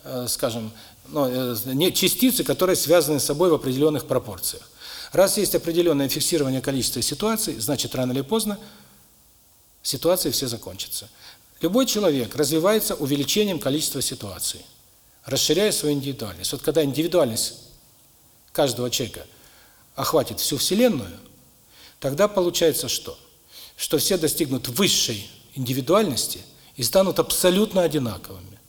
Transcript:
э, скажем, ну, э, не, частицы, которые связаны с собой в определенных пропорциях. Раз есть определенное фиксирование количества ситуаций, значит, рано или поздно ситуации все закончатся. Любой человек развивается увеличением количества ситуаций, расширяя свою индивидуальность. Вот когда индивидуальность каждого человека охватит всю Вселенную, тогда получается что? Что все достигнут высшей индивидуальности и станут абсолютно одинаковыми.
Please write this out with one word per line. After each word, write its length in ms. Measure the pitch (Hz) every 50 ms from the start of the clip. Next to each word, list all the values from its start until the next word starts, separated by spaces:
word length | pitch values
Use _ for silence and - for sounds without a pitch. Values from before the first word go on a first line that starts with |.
| -
э, 220 | 135 131 127 123
скажем, 460 | 117 - - - 123 117 117 110 110 110 - - - - - - -
ну, 180 | 147 151 139
э, 300 | 127 123 127 131 123 120 104 -
не, 260 | 131 131 139 170 180
частицы, 520 | - - 190 170 - - 247 262 - - 165
которые 320 | - 139 - 185 185 180
связаны 440 | - - 135 165 175 151 147 151 135
с 40 | -
собой 260 | - 143 143 180 180
в 40 | 156
определенных 520 | - - 135 127 131 147 156 151 131 -
пропорциях. 560 | - 131 127 107 110 98 90 - - - - - - - - - - - - - -
Раз 240 | - 170 190 190 -
есть 180 | 214 190 - -
определенное 540 | 165 - 170 165 175 175 170 151 139 139 131
фиксирование 540 | - 156 - - 175 160 143 131 131 131
количества 400 | 120 143 139 131 117 - - 127
ситуаций, 540 | 113 - 147 - 202 220 220 220 220 - 147 110
значит, 340 | 110 123 143 - - - -
рано 180 | 131 127 127
или 100 | 123 135
поздно 360 | 139 135 220 226 214 214 202 - - - - - - - - - - _ _ _ _ _ _ _ _ _ _ _ _ _ _ _
ситуации 480 | - - - 120 - 160 185 175 - 151
все 180 | 123 - 139 123
закончатся. 600 | 117 107 - 92 92 95 - - - - - - - - - - - _ _ _ _ -
Любой 260 | - 160 190 254 262
человек 480 | 226 - 214 208 175 143 135 120 104 -
развивается 600 | 127 151 135 156 160 156 196 220 220 214 - 196
увеличением 640 | - 156 131 143 143 139 - - 208 208 202 185 147
количества 420 | - 135 139 160 147 - - 139
ситуаций, 640 | 120 - 127 110 - 101 92 82 - - - 92 - - - _ _ _ _ _ _ _ _ _ _
расширяя 440 | - 135 127 - - 151 175 208 214
свою 240 | 208 - - 151 147
индивидуальность. 580 | 143 131 143 131 117 113 104 87 85 101 -
Вот 100 | - 135
когда 200 | - 160 143 160
индивидуальность 720 | 151 139 123 131 160 170 170 175 151 120 110 - - - - - - - - - _ _ _ _ _ _ _ _ _ _ _ _ _ _
каждого 380 | _ - 151 135 113 113 123 123
человека 360 | - - 127 101 - - - - - - - - - - - - _ _ _ _ _
охватит 460 | - 131 - - 208 - - 110 -
всю 160 | - - 151
Вселенную, 600 | 127 - - 185 208 247 247 190 131 101 87 - - - - - - _ _ _ _ _ _ _ - - - - _
тогда 280 | - 139 139 151 202 208
получается 600 | 208 196 180 175 170 - 170 160 135 - - 117
что? 280 | - - - 95 98 - - - _ _ _ _ - - - - -
Что 220 | - - - - 147
все 180 | - - 202
достигнут 520 | 180 160 139 - - 165 135 135 123 - -
высшей 640 | 120 - 202 - - - - - 117 104 92 - - - - - -
индивидуальности 840 | 135 127 120 131 135 127 127 175 214 226 175 123 - - - - - - - - - - - _
и 60 | -
станут 380 | 123 - - 190 196 185 151 -
абсолютно 600 | 156 - - - - 185 180 196 214 208 180 185
одинаковыми. 760 | 175 160 147 151 127 113 98 - - - - 92 - 92 98 - _